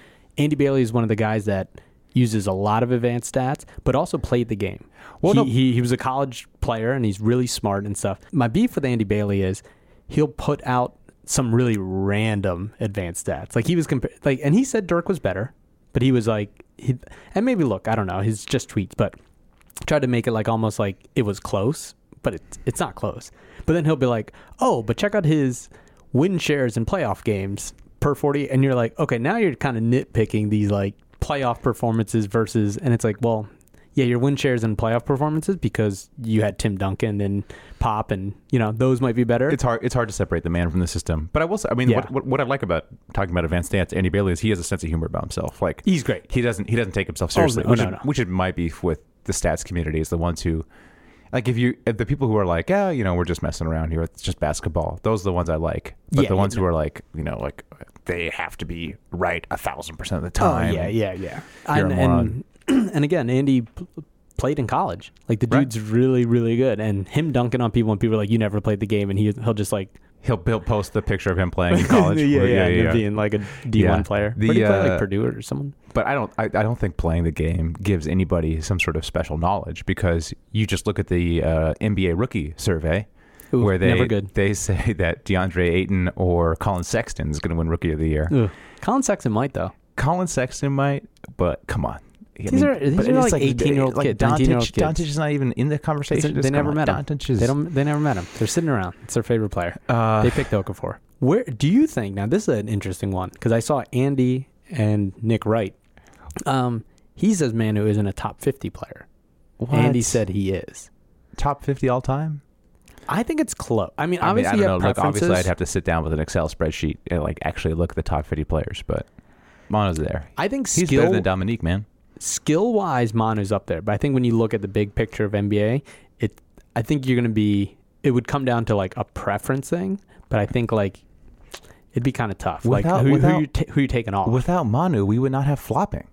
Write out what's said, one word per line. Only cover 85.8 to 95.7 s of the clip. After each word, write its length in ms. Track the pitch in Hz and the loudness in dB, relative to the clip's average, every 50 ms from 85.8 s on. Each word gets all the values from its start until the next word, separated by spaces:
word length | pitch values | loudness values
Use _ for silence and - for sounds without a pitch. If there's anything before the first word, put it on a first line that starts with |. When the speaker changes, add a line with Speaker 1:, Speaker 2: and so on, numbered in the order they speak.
| 95 - 98 92 90 87 - | 2 2 0 0 0 0 -2
Speaker 2:
or 380 | - 92 90 87 85 85 82 82 | 0 0 2 2 2 2 2 0
Colin 280 | - - 104 98 87 85 | 0 -2 -2 -2 -2 -2
Sexton 460 | - - 117 - - - - 78 76 | -2 -2 -2 -2 -4 -6 -6 -4 -4
is 80 | 73 73 | -4 -4
gonna 160 | - 85 82 | -4 -2 -2
win 160 | 82 82 80 | -2 0 0
Rookie 220 | 82 85 - 85 | -2 -2 -2 -2
of 60 | 78 76 | -2 0
the 100 | 80 78 | 0 0
Year. 180 | 76 76 76 87 | 0 0 0 2
Speaker 1:
Ugh. 200 | 143 131 113 92 - - - - - - | 2 2 2 0 -2 -8 -20 -20 -18 -8
Colin 200 | - - 233 277 | -2 0 0 2
Sexton 300 | 262 - 202 - - 123 | 2 0 -2 -2 -2 0
might, 220 | 107 107 135 139 - | 0 0 0 -2 -4
though. 180 | - 85 92 - _ _ _ - | -4 -6 -6 -8 _ _ _ -4
Speaker 2:
Colin 300 | - - 143 170 185 185 | -2 0 0 0 0 -2
Sexton 440 | 170 - - 127 131 - - - 139 | -2 -2 -2 -4 -4 -4 -4 -2 -2
might, 340 | 139 139 139 143 139 139 - - _ _ - - - - | 0 0 0 0 0 -2 -6 -12 _ _ -20 -10 -4 -2
but 280 | 90 85 67 - _ | -2 -2 -2 -4 _
come 200 | - - - 69 | -4 -4 -2 -2
on. 120 | 57 57 - - - - - - - - - | -4 -6 -8 -16 -20 -20 -20 -20 -20 -14 -10
I 60 | - | -4
Speaker 1:
These 80 | - - 269 | 2 4 4
Speaker 2:
mean, 20 | 294 285 | 4 4
Speaker 1:
are, 80 | 262 165 | 2 2
these 180 | 143 143 139 | 0 2 2
Speaker 2:
but 80 | 190 214 | 2 4
Speaker 1:
are, 40 | 240 | 4
Speaker 2:
it's 120 | 254 262 254 | 4 4 4
Speaker 1:
like, 80 | 226 | 4
Speaker 2:
like, 100 | 170 143 | 2 2
Speaker 1:
eighteen-year-old 540 | 139 135 135 120 - 147 143 139 135 131 - | 2 2 2 2 2 2 4 2 2 0 0
Speaker 2:
like, 80 | - 143 | 0 0
Speaker 1:
kids, 140 | 135 123 107 | 0 0 2
nineteen-year-old 420 | 139 135 147 151 131 131 127 120 117 | 2 2 4 4 4 4 4 4 2
Speaker 2:
Doncic, 80 | - | 0
Speaker 1:
kids. 280 | - - 156 156 160 165 | 0 0 0 2 0 -2
Speaker 2:
Doncic 80 | 170 151 | -2 -2
is 80 | 143 156 | -2 -2
not 120 | 156 147 | -2 0
even 200 | 147 143 135 123 | 0 0 0 0
in 160 | - - 123 | 0 0 0
the 100 | 151 | 0